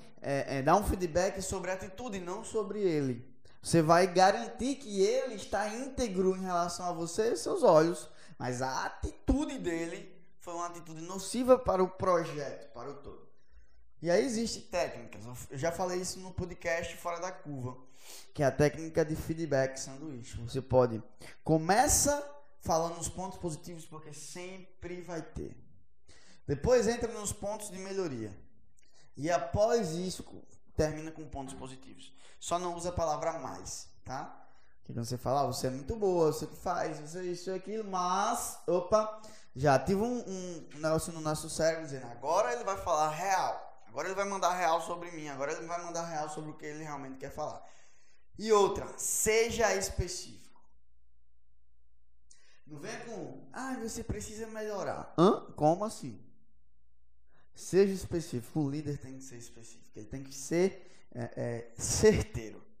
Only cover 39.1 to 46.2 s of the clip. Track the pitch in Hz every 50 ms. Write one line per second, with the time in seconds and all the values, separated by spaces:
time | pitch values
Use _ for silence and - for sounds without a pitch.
39.1 | - - - - - - - - - 127 135 147 135 - - - 196 190 214 240
40.1 | 247 240 - - 190 185 180 180 175 156 - - - 143 156 156 160 160 - -
41.1 | 165 165 156 156 156 151 - 160 - - 160 160 160 160 160 143 139 131 123 117
42.1 | 117 - 123 143 160 190 220 240 240 240 226 196 196 196 - 185 170 151 151 156
43.1 | 156 160 180 196 190 185 156 123 110 - - - - - - - 110 127 156 180
44.1 | 190 190 196 202 196 190 180 175 180 180 180 165 160 170 170 175 175 170 170 175
45.1 | 170 156 151 151 139 131 139 143 160 170 165 165 175 175 175 170 170 165 170 170
46.1 | 165 151